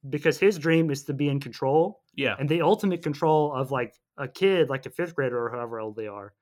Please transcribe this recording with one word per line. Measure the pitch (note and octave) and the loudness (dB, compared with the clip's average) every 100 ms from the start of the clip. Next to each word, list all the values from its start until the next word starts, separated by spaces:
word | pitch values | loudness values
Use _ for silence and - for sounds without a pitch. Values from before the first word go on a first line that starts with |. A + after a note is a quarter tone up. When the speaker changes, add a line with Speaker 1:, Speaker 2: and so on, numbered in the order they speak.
| C#3 | -6
Speaker 1:
because | D3+ D#3+ - | 0 0 4
his | G3 F3+ | 2 4
dream | D#3+ E3 E3 | 2 4 2
is | C#3 | -2
to | - | -4
be | C#3 D3 | -2 0
in | C#3 | 0
control. | C#3 A2+ C3+ D3+ F#3 - _ | -4 -4 2 2 2 -2 _
Speaker 2:
Yeah. | - C3 F#2+ | -4 -4 -2
Speaker 1:
And | C#3 | 0
the | E3 | 2
ultimate | D#3+ G#3+ G3 F3 | 4 4 2 -2
control | D3+ C#3+ D#3+ D#3 D3+ | -4 0 2 4 2
of, | C3 B2+ | -2 -2
like, | C3 A#2+ _ _ - | -2 -4 _ _ -12
a | C3+ | -12
kid, | - G3 F#3 C#3 | 0 2 4 2
like, | C3+ C#3+ | 0 -6
a | |
fifth | - E3+ | -6 -6
grader | E3 C3 A#2+ | -2 -2 -2
or | A#2 | -4
however | A#2+ A#2+ A2+ | -6 -8 -8
old | A2 G#2+ | -8 -8
they | G#2+ | -10
are | G2+ G2+ _ | -12 -18 _